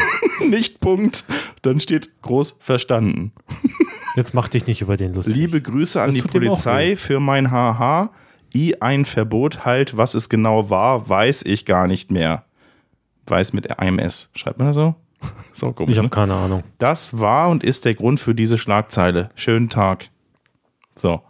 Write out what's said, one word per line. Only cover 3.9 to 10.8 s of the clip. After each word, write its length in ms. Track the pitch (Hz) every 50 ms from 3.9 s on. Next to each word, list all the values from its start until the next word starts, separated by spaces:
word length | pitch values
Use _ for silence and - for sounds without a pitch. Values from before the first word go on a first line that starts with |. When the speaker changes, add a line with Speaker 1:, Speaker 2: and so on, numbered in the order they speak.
| - - - - -
Speaker 2:
Jetzt 180 | 123 120 - -
mach 140 | 127 117 -
dich 180 | - 120 -
nicht 160 | - 110 -
über 160 | 101 92 101 92
den 160 | 98 92 90
lustig. 220 | 95 92 107 110
Speaker 1:
Liebe 260 | 139 160 175 165 151
Grüße 400 | 127 - 110 139 160 175 - 165
an 60 | 113 139
Speaker 2:
Das 80 | 139
Speaker 1:
die 60 | 127
Speaker 2:
tut 120 | 120 - -
ihm 40 | 123 120 113
auch 140 | 98 - -
Speaker 1:
Polizei 260 | 120 120 139 156 180
Speaker 2:
weh. 40 | 202
Speaker 1:
für 240 | 185 - - 139 135
mein 320 | 143 139 139 139 135 127
H 260 | 127 123 123 117 113 117
H. 320 | 123 131 151 170 202 220 - _ _ _ _ _ _ _ -
I 260 | 127 151 165 - -
ein 240 | - 120 139 139 143
Verbot 600 | - - 117 110 107 113 110 127 160 156 - -
halt, 320 | 123 123 131 139 - - 110
was 180 | 117 123 -
es 140 | 113 113 -
genau 400 | - 110 110 110 110 110 104 101
war, 360 | 104 92